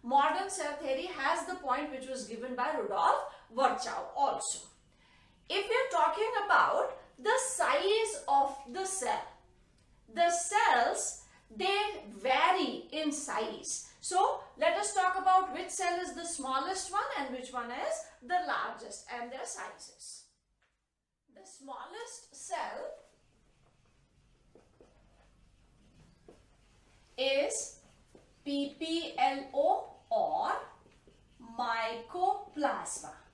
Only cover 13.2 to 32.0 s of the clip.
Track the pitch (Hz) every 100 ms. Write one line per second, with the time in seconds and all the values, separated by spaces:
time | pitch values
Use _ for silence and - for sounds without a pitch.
13.2 | - 214 220 180 - - - - - 359
14.2 | 453 - - - 320 359 415 381 370 381
15.2 | 381 370 381 320 370 - 359 349 359 -
16.2 | 339 - 262 269 349 381 - 392 554 -
17.2 | 269 247 240 247 233 262 605 640 - -
18.2 | 247 359 311 - - - - - - 240
19.2 | 240 262 - - - - - - - -
20.2 | - _ _ _ _ _ _ _ _ _
21.2 | _ - 381 - 269 - - 415 480 -
22.2 | - - - 330 - - 508 - - _
23.2 | _ _ _ _ _ _ _ _ _ _
24.2 | _ _ _ - _ _ - _ _ _
25.2 | _ _ _ _ _ _ - _ - _
26.2 | - - _ _ _ _ _ - _ -
27.2 | 262 269 330 453 - - - _ _ -
28.2 | _ _ 285 285 277 - 320 330 320 -
29.2 | 262 277 - 269 - - - - _ 220
30.2 | - - - - - - - - - _
31.2 | _ _ - - 233 226 226 -